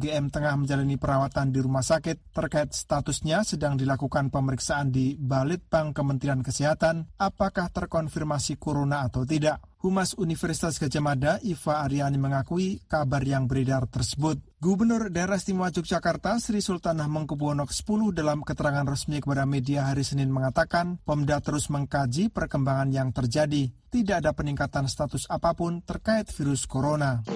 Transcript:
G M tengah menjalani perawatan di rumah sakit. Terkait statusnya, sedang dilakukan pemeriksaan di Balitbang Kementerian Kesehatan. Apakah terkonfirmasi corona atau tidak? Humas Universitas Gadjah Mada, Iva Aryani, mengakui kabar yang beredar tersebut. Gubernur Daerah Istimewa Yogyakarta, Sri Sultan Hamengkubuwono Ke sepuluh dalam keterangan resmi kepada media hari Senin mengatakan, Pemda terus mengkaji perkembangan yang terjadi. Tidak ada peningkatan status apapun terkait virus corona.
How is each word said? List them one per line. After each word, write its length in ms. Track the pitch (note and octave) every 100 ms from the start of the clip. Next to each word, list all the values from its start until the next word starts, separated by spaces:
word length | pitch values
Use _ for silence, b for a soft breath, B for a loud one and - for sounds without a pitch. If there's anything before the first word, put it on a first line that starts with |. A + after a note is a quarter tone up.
G 160 | D3 D3+
M 160 | C#3+
tengah 240 | D#3 D3 C#3+
menjalani 400 | C#3 C#3 C#3 C3+
perawatan 560 | C#3 C3+ C3+ D3 C3+
di 80 | C3
rumah 240 | C3 C3+ B2+
sakit. 480 | D#3+ E3 D#3+ -
Terkait 400 | - D#3 - G3
statusnya, 720 | - - C#3+ C3+ C#3+ D#3 E3 G#3+
sedang 320 | E3 D3 C#3
dilakukan 560 | C3+ C3+ C3+ - C#3
pemeriksaan 560 | C#3+ C3+ C3 - D3 C#3
di 240 | C3 C3
Balitbang 800 | D3+ C3 C3+ C#3 F3 - E3 D3+
Kementerian 480 | C#3+ C#3 C3+ C#3+ C3
Kesehatan. 640 | B2 - D3 D#3 D#3+ E3 D#3+ -
Apakah 480 | G3 - F#3+ G3 F3+
terkonfirmasi 880 | - F3 E3+ D#3+ E3 D3+ D3 - C#3+
corona 480 | - C#3+ C#3 C#3+ B2+
atau 240 | B2+ C3
tidak? 320 | D#3 D3+ D3+ - _
Humas 320 | F#3 F#3+ F#3 -
Universitas 560 | E3+ D#3+ E3+ D#3+ E3+ C#3+
Gadjah 240 | D3+ D#3
Mada, 400 | D3 C#3 C#3+ F#3+
Iva 480 | A3+ D#3+ - D3+ C#3+
Aryani, 320 | C#3 C#3+ C#3
mengakui 640 | C3+ C#3 C3 E3+ F#3+ G3+ -
kabar 320 | D#3 C#3+ C#3
yang 240 | C3 C#3 B2+
beredar 400 | C3+ C3 C3+ B2
tersebut. 480 | B2 - C#3 D#3 D3+ - _
Gubernur 480 | E3+ F#3+ A3+ A#3 G#3+
Daerah 320 | E3+ F#3 G3
Istimewa 320 | - F#3 F3+
Yogyakarta, 640 | E3+ E3 F3 F3 D#3+ F3+ A#3
Sri 160 | - G#3
Sultan 400 | F#3+ F3+ F3 D#3+
Hamengkubuwono 640 | D3 D#3 D3 D3 D3 C#3+
Ke 80 | C#3+
sepuluh 400 | - - G#3+ A3
dalam 320 | E3+ D3+ D3
keterangan 400 | C#3 D3+ D3 C#3+
resmi 400 | C#3 C#3 - D3
kepada 240 | C#3 C#3 C3+
media 400 | C#3 C3 C#3+ C#3
hari 160 | C#3
Senin 320 | C#3 C#3 C3+ C3+
mengatakan, 640 | C3 D3+ E3 E3+ F3 F3+ -
Pemda 320 | D3 C#3+ D3
terus 320 | - D3+ -
mengkaji 560 | C#3+ C#3 D3 C3+ B2+ A3
perkembangan 640 | - D#3+ - C3+ C3+ C3+
yang 240 | C3+ C3 -
terjadi. 560 | B2+ D3+ D3+ D3 C3 - -
Tidak 320 | B3 G3+ F3+
ada 160 | D#3 D3
peningkatan 560 | D3 C#3 C#3+ C#3+ C3+
status 400 | - D3 C#3 -
apapun 480 | E3 E3+ E3 E3+ E3+
terkait 480 | - - - A3 G#3 -
virus 320 | C#3+ C3+ -
corona. 560 | C3+ C#3 D3+ C#3+ A#2+ A2